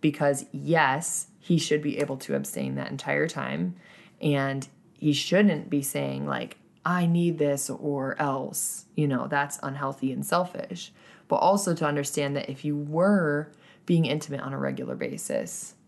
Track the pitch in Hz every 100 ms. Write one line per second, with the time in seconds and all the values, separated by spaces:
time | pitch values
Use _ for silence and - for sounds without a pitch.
0 | 160 143 143 135 - 139 143 165 143 139
1 | 170 - - _ - 165 - 151 147 143
2 | 143 135 - 139 139 - 135 - - 139
3 | - 147 160 - 131 147 180 180 - -
4 | - _ 156 143 135 135 131 _ _ _
5 | 151 143 - 180 208 151 - 147 139 143
6 | 139 135 143 131 120 - _ _ 165 180
7 | 170 170 170 156 147 139 - 131 147 143
8 | 135 - 147 135 135 - - - - -
9 | 147 135 127 143 143 - 139 139 135 135
10 | 262 - 143 170 180 - - 175 - -
11 | - - _ 143 175 202 196 165 151 147
12 | 139 - 143 143 - 135 151 147 147 156
13 | 190 208 160 147 156 - - - - 170
14 | 156 151 156 139 135 135 135 135 - 64
15 | - - - - - - - -